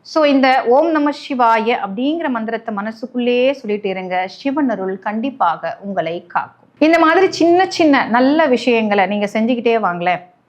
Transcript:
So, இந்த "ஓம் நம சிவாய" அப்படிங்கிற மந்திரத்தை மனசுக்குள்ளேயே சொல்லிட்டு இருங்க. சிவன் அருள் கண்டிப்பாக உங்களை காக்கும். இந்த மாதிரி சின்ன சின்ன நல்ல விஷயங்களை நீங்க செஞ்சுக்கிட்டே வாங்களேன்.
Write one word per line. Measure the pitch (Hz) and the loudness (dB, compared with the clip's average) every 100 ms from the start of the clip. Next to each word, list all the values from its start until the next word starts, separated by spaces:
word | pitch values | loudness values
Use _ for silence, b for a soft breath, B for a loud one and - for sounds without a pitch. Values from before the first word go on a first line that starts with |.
So, | - 320 | -2 -2
இந்த | 294 277 262 254 226 | 0 2 2 2 2
"ஓம் | 262 330 | 2 2
நம | 311 294 | 0 -2
சிவாய" | 285 - 262 233 226 214 247 | -4 -8 0 2 2 0 -4
அப்படிங்கிற | 202 196 269 330 311 | -4 -4 -4 -2 -4
மந்திரத்தை | 240 220 226 226 | -4 -6 -8 -8
மனசுக்குள்ளேயே | 202 214 220 247 247 240 247 254 | -8 -8 -10 -8 -4 0 2 0
சொல்லிட்டு | 269 214 208 202 | -2 -6 -4 -4
இருங்க. | 190 185 180 185 | -6 -4 -4 -4
சிவன் | - 277 277 269 | -6 -4 -2 -2
அருள் | 196 190 190 | -2 -4 -6
கண்டிப்பாக | 208 214 269 - 175 165 165 - | -6 -4 -6 -2 -2 -2 -8 -10
உங்களை | 202 185 160 175 175 | -6 -4 -4 -6 -4
காக்கும். | 175 - _ _ _ | -6 -6 _ _ _
இந்த | 311 330 | 2 4
மாதிரி | 320 339 381 | 4 4 2
சின்ன | - 339 349 381 | 2 4 4 2
சின்ன | - 311 269 | 2 4 4
நல்ல | - 233 262 302 | 2 2 2 2
விஷயங்களை | 311 240 247 233 220 202 | 2 2 2 0 2 0
நீங்க | 185 208 202 | 0 0 -2
செஞ்சுக்கிட்டே | 220 226 240 226 226 | 0 0 0 2 2
வாங்களேன். | 196 175 175 170 - _ | 0 -2 -2 -2 -6 _